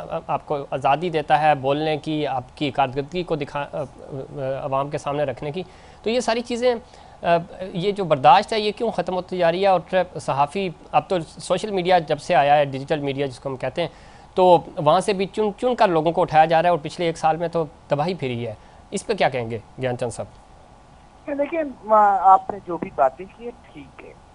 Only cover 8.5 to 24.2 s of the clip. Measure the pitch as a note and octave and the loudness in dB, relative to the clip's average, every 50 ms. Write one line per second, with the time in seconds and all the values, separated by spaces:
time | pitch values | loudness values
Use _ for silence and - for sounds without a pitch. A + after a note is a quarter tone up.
8.5 | A3+ G#3+ G#3+ G#3 G3+ - A#3+ A3 - - E3+ F#3 F#3 F3+ F3 - F#3 F3+ E3+ E3 | -2 -2 -2 -2 -2 -2 -4 -4 -2 -4 -4 -4 -4 -6 -6 -6 -2 0 2 2
9.5 | E3+ F#3 G3 G3 F#3 F3 E3+ - F#3 F#3 F3+ F3+ - E3 - - C3+ C#3 C#3+ - | 2 2 2 2 2 2 0 0 0 0 0 -2 -6 -10 -4 -2 0 0 0 0
10.5 | - G3+ G3 F3 E3 - - - - D3+ D3 - G3 F3 D#3 - - F3 - - | -2 -4 -6 -6 -8 -10 -6 0 0 0 0 2 -2 -2 -2 -6 -12 -10 -4 -2
11.5 | F#3+ F3+ - A3 G3 F#3 E3+ F3 F3+ F3 D#3+ - D3+ D3 - - F3+ D3+ C#3 C#3+ | -2 -2 -2 -4 -4 -2 2 4 2 2 2 0 -4 -4 0 2 4 4 6 6
12.5 | D3 D3+ C#3+ C#3 C3 C3 C#3 C#3 E3 D3 C#3+ C#3 C3+ C#3 C#3+ C3+ A#2+ - - C#3 | 6 4 4 2 -2 -6 -4 -4 -4 -2 -2 -4 -4 -4 -4 -6 -6 -10 -10 -10
13.5 | C3+ B2 C3+ C3 - F3 E3+ - - - - - - - - - - F#3+ F#3 F3+ | -8 -6 -8 -6 -4 -4 -6 -6 -6 -14 -20 -20 -20 -20 -16 -4 2 4 6 8
14.5 | F3 D#3+ - - - F3+ D3+ D3 E3 F#3 F#3 A3 G3+ F#3 G3 - - A3 G#3+ G#3 | 6 6 4 -2 -6 0 2 4 4 4 2 0 -2 -2 -2 -4 -2 -2 -2 -2
15.5 | G3 - B3 B3+ B3 - A3+ F#3+ E3+ D#3 D3+ E3+ E3 F#3 E3+ C#3 D3+ D#3 D#3+ D#3+ | -2 -2 -2 -2 2 4 2 4 4 2 2 2 2 0 0 2 6 4 6 6
16.5 | E3 D#3+ E3 F3 F3 D3+ D3+ D#3 - - F3 E3 E3 - - D#3+ D#3+ D#3+ E3+ E3 | 4 2 4 4 2 0 -2 -6 -6 -4 -4 -4 -2 -2 0 -2 0 0 -2 -4
17.5 | - E3 D#3+ D3 - - - - C#3+ C#3+ D3+ F3+ F#3+ D3+ C#3 B2+ A#2+ A#2 A#2 A2+ | -2 -4 -4 -4 -8 -10 -6 -4 -2 -2 -2 -4 -4 -4 -4 -6 -4 -6 -6 -8
18.5 | G#2+ - - - - - - - G3+ G3 - - G#3+ F#3 F3+ C#3+ C3 B2 A#2 A2+ | -10 -12 -18 -20 -20 -20 -14 -10 -10 -8 -4 -4 -2 0 0 0 0 -2 -6 -6
19.5 | A#2 G#2 - - - - B2+ B2+ B2 A#2+ B2+ A#2 - - G#2+ - - - - - | -8 -10 -12 -14 -10 -6 -4 -4 -4 -4 -4 -6 -6 -8 -12 -14 -14 -20 -20 -20
20.5 | - - - - - - - - - - - - - - - D#4 C#4+ C#4 C#4+ C#4 | -20 -20 -20 -20 -20 -20 -20 -20 -20 -20 -20 -20 -20 -16 -12 -8 -4 -4 -4 -2
21.5 | E4+ E4 D4+ C#4 B3 - - G#3+ A3 G#3+ G#3 G3+ G3 F#3 F3 F#3+ F#3+ F#3+ - - | -2 -4 -4 -6 -8 -8 0 4 4 6 6 6 4 4 6 6 6 6 6 0
22.5 | G#3 F#3+ - F3 E3+ D#3 - - - D3 C3+ C3 - - F#3 F#3+ - - A#3 A#3+ | -10 -10 -8 -8 -8 -6 -8 -6 0 2 2 2 0 -2 -18 -18 -18 -16 -16 -16
23.5 | A#3+ - - - - D3+ C3+ - - - - - - - | -16 -16 -20 -20 -20 -20 -20 -20 -20 -20 -20 -20 -20 -20